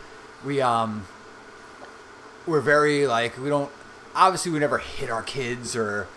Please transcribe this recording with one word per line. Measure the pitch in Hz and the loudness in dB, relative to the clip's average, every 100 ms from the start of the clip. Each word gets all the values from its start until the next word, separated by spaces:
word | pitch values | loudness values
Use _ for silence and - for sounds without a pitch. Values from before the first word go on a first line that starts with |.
| - - - - 131 | -20 -20 -20 -12 -4
We, | 139 | 0
um, | 127 117 113 107 92 - - - - - - - - - - - - - - | 2 2 0 -4 -10 -18 -20 -20 -20 -20 -20 -20 -20 -20 -20 -20 -20 -12 0
we're | 156 | 2
very, | 131 147 151 147 139 | 4 4 4 4 2
like, | 117 117 123 | 2 0 -4
we | 139 | -2
don't, | 143 143 - - - - | -2 -2 -10 -20 -20 -6
obviously | 156 185 180 180 | 4 4 4 -2
we | 156 | 0
never | 147 120 | 0 0
hit | - - 131 | -4 -8 -6
our | 113 | -6
kids | 107 135 120 123 113 117 | -6 -6 -6 -6 -6 -4
or | 107 104 95 | -2 -4 -8